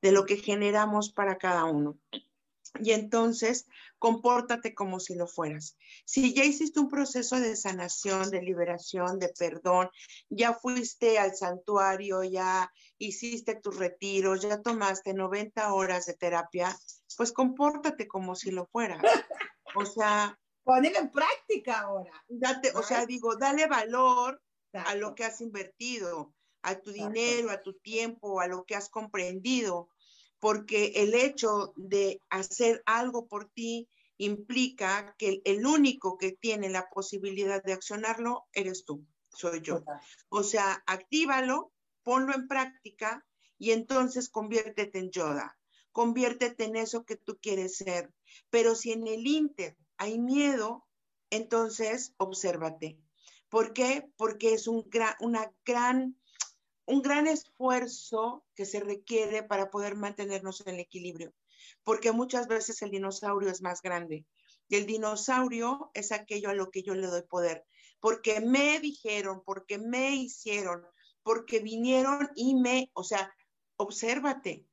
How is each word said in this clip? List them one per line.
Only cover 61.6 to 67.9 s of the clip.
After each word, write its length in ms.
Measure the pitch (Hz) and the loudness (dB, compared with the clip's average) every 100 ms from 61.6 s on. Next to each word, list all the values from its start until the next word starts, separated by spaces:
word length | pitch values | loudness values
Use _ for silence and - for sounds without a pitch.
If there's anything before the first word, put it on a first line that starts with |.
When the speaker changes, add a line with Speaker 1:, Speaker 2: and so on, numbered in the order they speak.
| - - | -20 -14
Speaker 1:
Porque 300 | - 214 226 | 0 2 2
muchas 340 | 226 254 254 240 | 2 0 -2 0
veces 340 | 226 214 220 | -2 -2 -8
el 100 | 208 | -6
dinosaurio 580 | 196 190 190 208 202 196 | -4 -4 -4 -2 0 0
es 120 | 185 | -2
más 200 | 185 175 | -6 -6
grande. 440 | 190 175 170 156 156 _ _ _ _ | -4 -6 -6 -10 -12 _ _ _ _
Y 80 | 202 | 0
el 80 | 208 | 0
dinosaurio 1080 | 220 214 208 214 254 254 233 233 277 311 | -2 -2 -2 0 0 0 -2 -2 -4 -6
es 180 | - 202 | -8 -6
aquello 360 | 214 214 208 202 | -6 -4 -6 -2
a 60 | 202 | -2
lo 160 | 190 | -2
que 120 | 190 | -6
yo 120 | 185 190 | -4 -4
le 120 | 190 | -2
doy 160 | 175 | -4
poder. 420 | 175 180 175 160 - _ - | -4 -2 0 -2 -10 _ -20